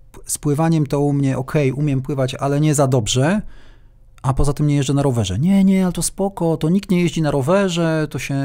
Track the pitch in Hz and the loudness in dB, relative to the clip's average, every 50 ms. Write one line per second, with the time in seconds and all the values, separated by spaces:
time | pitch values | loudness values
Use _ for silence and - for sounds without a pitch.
0 | - - - - - - - - - 151 143 139 160 165 165 160 151 - - 143 | -20 -20 -20 -18 -12 -10 -8 -4 -2 -2 0 2 2 2 2 2 0 0 0 0
1 | 143 143 143 143 139 135 131 127 127 - - 160 143 131 127 143 151 151 135 135 | 0 0 0 0 0 0 -2 -2 -4 -2 0 0 0 0 0 -2 -2 -2 -2 -2
2 | 131 - 147 135 131 127 - - 135 139 143 143 151 156 147 143 143 131 127 131 | -4 -4 -4 -2 -2 -2 -4 -4 -4 -2 0 2 2 2 2 2 2 2 2 0
3 | 104 101 - 127 131 156 196 214 - - - - - - - - - - - - | 0 0 0 0 2 2 0 -2 -4 -6 -12 -18 -20 -20 -20 -20 -20 -20 -20 -20
4 | - - - - - 139 135 135 147 139 143 - 151 147 143 143 139 135 139 143 | -20 -20 -16 -6 -4 -2 0 2 2 0 0 0 0 2 2 2 0 0 0 0
5 | 139 143 127 120 107 92 92 101 147 180 196 196 190 190 190 190 190 180 165 - | 2 0 0 0 0 -2 -2 0 2 2 4 4 4 4 4 2 2 0 -2 -2
6 | 170 - - - 190 196 196 - 175 165 160 151 - 156 175 202 196 - 196 175 | -4 -6 -4 -4 -4 -4 -4 -2 -2 -2 0 0 0 0 0 0 0 0 0 2
7 | 175 165 - 170 160 147 143 143 127 143 180 202 202 190 170 170 170 165 160 156 | 2 0 0 0 -2 0 0 0 2 2 2 2 2 0 0 0 0 0 0 -2
8 | 156 151 - 139 - - 143 139 139 | -2 -4 -6 -8 -6 -4 -4 -4 -2